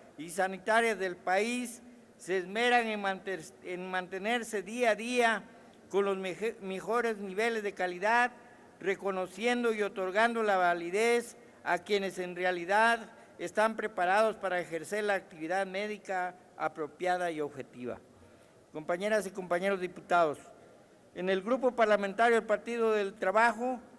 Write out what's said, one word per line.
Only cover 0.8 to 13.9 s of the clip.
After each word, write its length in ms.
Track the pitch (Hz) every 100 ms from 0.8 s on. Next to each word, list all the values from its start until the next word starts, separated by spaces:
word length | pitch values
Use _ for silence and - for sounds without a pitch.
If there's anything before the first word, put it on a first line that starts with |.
| 233 202
del 160 | 190 175
país 640 | - 185 226 247 240 233 - - - -
se 220 | - 190
esmeran 480 | 175 208 240 240 226
en 120 | 214
manter-, 540 | 196 190 190 185 - -
en 260 | - 180 185
mantenerse 760 | 185 180 190 202 240 226 214
día 260 | 180 233 240
a 60 | 202
día 480 | 233 247 233 214 - - - - -
con 140 | 190
los 140 | 202 190
meje-, 400 | 190 160 220 -
mejores 600 | 190 190 170 233 233 208
niveles 440 | 196 185 226 226
de 80 | 202
calidad, 600 | 190 180 180 202 233 247 - - - - -
reconociendo 920 | 175 190 190 190 185 - 233 247 240
y 80 | 220
otorgando 640 | 202 196 185 190 233 226
la 120 | 214 190
validez 800 | 175 175 170 190 233 240 233 - - -
a 160 | - 175
quienes 400 | 180 202 196 170
en 160 | 180 175
realidad 720 | 180 180 175 202 226 233 226 - - -
están 360 | - - 220 220
preparados 600 | 214